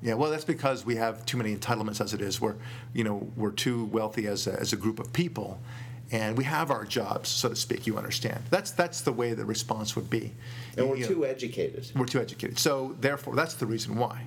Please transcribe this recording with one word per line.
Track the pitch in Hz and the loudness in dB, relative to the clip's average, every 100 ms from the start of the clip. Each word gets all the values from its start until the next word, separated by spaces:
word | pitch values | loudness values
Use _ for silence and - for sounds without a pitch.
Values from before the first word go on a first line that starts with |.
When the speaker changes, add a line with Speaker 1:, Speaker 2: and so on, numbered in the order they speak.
Speaker 1:
yeah. | 113 113 | 0 2
Well, | 151 | 2
that's | 151 | 0
because | 156 160 139 127 120 | 0 2 2 0 0
we | 117 | 2
have | 113 110 - | 2 0 -2
too | 123 | 0
many | 110 104 | 0 0
entitlements | - 113 107 104 | 0 0 2 0
as | 107 | -2
it | 107 | 0
is. | 101 - | -2 0
We're, | 107 104 - - - | 0 -2 -8 -12 -8
you | - 110 | 0 0
know, | 101 107 117 | 0 -4 0
we're | 107 | 0
too | - - 120 110 | 2 0 0 0
wealthy | 110 107 - 104 | 2 0 0 0
as | 98 - | 0 0
a, | - | 0
as | - | 0
a | - | 2
group | 110 110 | 0 0
of | 110 | -2
people, | - 170 - 98 - - - - - - | 0 0 0 -6 -6 -10 -12 -12 -12 -4
and | 113 107 113 | 0 2 2
we | |
have | 135 151 160 | 2 2 2
our | 123 107 | 0 2
jobs, | 123 101 - - | 0 0 -2 0
so | - 123 | 0 0
to | 110 | 0
speak, | - 117 - | -2 0 0
you | 107 | -2
understand. | 104 - 110 113 - | -2 -2 -2 -4 2
That's, | 185 208 | 2 2
that's | - 175 - | 2 2 2
the | - | 0
way | 117 120 | 2 2
the | 113 107 | 2 0
response | 107 - 113 107 - | -2 0 -2 0 -2
would | - | 0
be. | 113 113 - - - - - | 0 0 -8 -12 -12 -8 0
Speaker 2:
And | 131 | 2
we're | 135 | 2
Speaker 1:
You | |
know, | 123 | 2
Speaker 2:
too | 180 139 | 2 2
educated. | 131 120 - 87 - - - | 0 -4 -2 -2 -2 -4 0
Speaker 1:
We're | 123 | 2
too | - | 2
educated. | 117 - - 123 | 0 -2 -4 2
So, | 160 135 131 135 | 4 4 0 2
therefore, | 143 143 139 127 | 2 2 0 2
that's | 160 - | 2 0
the | 117 | -2
reason | 113 113 110 | -2 -2 0
why. | 117 120 | 0 -2